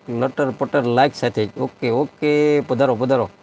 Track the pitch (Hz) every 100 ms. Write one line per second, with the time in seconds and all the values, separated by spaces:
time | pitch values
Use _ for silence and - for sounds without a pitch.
0 | - 117 131 143 135 110 127 143 120 123
1 | 143 - 120 113 104 127 131 - 123 120
2 | 147 - 151 147 151 147 - 123 135 110
3 | 127 131 101 -